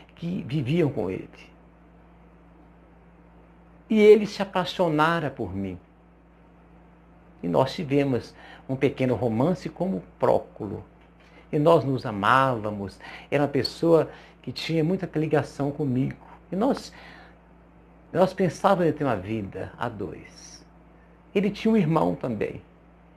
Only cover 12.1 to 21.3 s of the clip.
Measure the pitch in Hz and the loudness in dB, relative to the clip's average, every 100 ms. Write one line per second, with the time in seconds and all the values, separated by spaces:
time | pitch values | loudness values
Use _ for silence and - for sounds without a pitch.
12.1 | 101 104 131 135 117 107 104 95 - - | -2 4 4 4 0 -6 -6 -10 -12 -18
13.1 | - - 143 139 139 110 - 165 160 156 | -18 -4 -2 0 0 -4 -2 4 4 2
14.1 | - - - - - - 160 156 185 165 | -8 -20 -18 -14 -10 -4 -2 0 -2 -4
15.1 | 156 156 147 - - 139 143 143 123 139 | -4 0 0 -2 -4 -6 -4 -2 -2 -2
16.1 | - - - - 180 262 - - - - | -6 -20 -20 -10 -2 0 -2 -6 -20 -20
17.1 | - - - - - - - - - - | -20 -20 -20 -20 -20 -20 -20 -20 -20 -8
18.1 | 170 185 - 180 - 202 180 165 151 143 | 0 0 0 -4 0 0 2 0 0 -2
19.1 | 104 95 110 95 92 - - 120 104 90 | -2 -4 -6 -8 -10 -12 -8 -8 -6 -10
20.1 | - - - - - - - - - - | -12 -18 -20 -20 -20 -20 -20 -20 -20 -20
21.1 | - - | -20 -4